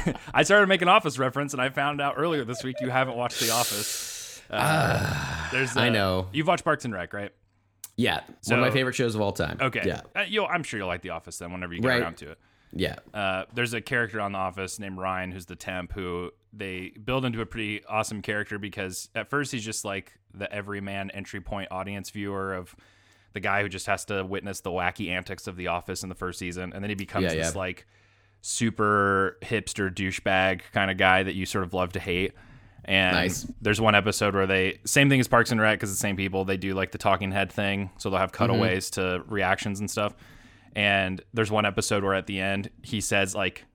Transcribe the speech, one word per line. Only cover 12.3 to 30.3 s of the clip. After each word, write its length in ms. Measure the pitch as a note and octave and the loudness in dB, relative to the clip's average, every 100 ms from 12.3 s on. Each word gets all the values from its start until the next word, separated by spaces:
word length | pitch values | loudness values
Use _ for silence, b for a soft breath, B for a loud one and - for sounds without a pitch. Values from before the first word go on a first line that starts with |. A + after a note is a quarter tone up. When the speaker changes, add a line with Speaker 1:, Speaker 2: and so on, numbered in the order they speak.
Speaker 1:
it. 80 | D#2+ b b b - | -18 b b b -4
Speaker 2:
Yeah. 200 | F2 - - | -2 -4 -10
Speaker 1:
Uh, 320 | G#2 G2 F#2 F#2+ | -4 -2 -2 -4
there's 180 | A#2 A#2+ | -2 -2
a 80 | A#2 | -2
character 400 | - B2+ A2+ A2 | -2 0 0 -2
on 120 | G2+ | -2
The 60 | G2 | -2
Office 400 | F#2+ F2+ F#2 - | -2 -2 -6 -6
named 200 | G2 F#2 | -10 -4
Ryan 340 | F#2+ F#2 F#2 | -2 -2 -4
who's 140 | F#2 E2+ | -8 -12
the 100 | F2 | -10
temp 360 | - F#2 F2+ | -6 -6 -6
who 380 | - F2+ F2 F2 - _ | -6 -4 -4 -6 -12 _
they 400 | G#2+ G2 F#2 F#2 - | -10 -8 -6 -8 -10
build 200 | G#2+ C3 | -4 0
into 160 | C3 A2+ | 0 -2
a 60 | A2 | -4
pretty 380 | A#2 G#2+ G#2 - | -4 -4 -6 -2
awesome 340 | G#2+ A2 G#2+ | -2 -2 -4
character 380 | F#2+ G#2 G#2 G#2 | -4 -2 -2 -6
because 500 | G2+ F#2 F#2+ F2+ - | -6 -6 -6 -6 -8
at 140 | A2+ G#2+ | -8 -2
first 200 | C#3+ C#3+ | -2 -2
he's 140 | B2+ | -4
just, 200 | A2 G#2+ | -6 -6
like, 280 | G#2+ G2 - _ _ | -6 -6 -8 _ _
the 180 | - G2 | -10 -8
everyman 580 | G#2 G2+ G2+ G2 G2 G2 | -6 -6 -6 -6 -6 -6
entry 280 | G2+ F#2+ G#2 | -8 -10 -10
point 280 | F2+ G2+ F#2+ | -8 -8 -6
audience 380 | F#2 F#2+ G2+ F#2+ | -6 -6 -8 -8
viewer 440 | G#2 G2+ G2 F#2+ | -8 -6 -4 -4
of 220 | F#2 F2+ - b b b b b | -6 -8 -16 b b b b b
the 80 | G#2+ | -6
guy 220 | G2+ G2 | 0 2
who 60 | G#2 | 0
just 180 | F#2 - | -2 -2
has 180 | G2 - | -2 0
to 180 | G2+ | -4
witness 360 | F#2 G2 F#2+ F#2 | -2 -4 -6 -8
the 100 | - | -4
wacky 380 | F2+ F2+ - F#2 | -2 0 -2 -4
antics 360 | F#2 F2 F#2+ - | -4 -6 -8 -10
of 80 | F2+ | -6
The 120 | F2 | -4
Office 340 | F2 - F#2 | -2 -4 -8
in 40 | F#2+ | -8
the 40 | F2+ | -6
first 220 | F#2 F2 | -8 -6
season. 340 | F2+ F2 F2+ | -6 -6 -8
And 80 | F#2+ | -6
then 60 | G2+ | -4
he 40 | G2+ | -4
becomes 280 | G2 G#2 | -4 0
Speaker 2:
Yeah, 100 | F#2 | 0
Speaker 1:
this, 180 | D#2+ E2 | 2 0
Speaker 2:
yeah. 40 | E2+ | -2
Speaker 1:
like, 280 | F#2 F2+ - b b b b b - | -4 -6 -14 b b b b b -8
super 920 | - A#2 - G#2 G#2 G2 G2 F#2+ - | 0 0 2 4 6 6 4 2 -2
hipster 480 | - A2 G2 - G2 | -4 -2 -2 -2 -2
douchebag 720 | F2+ F#2+ - - | 0 -2 -2 2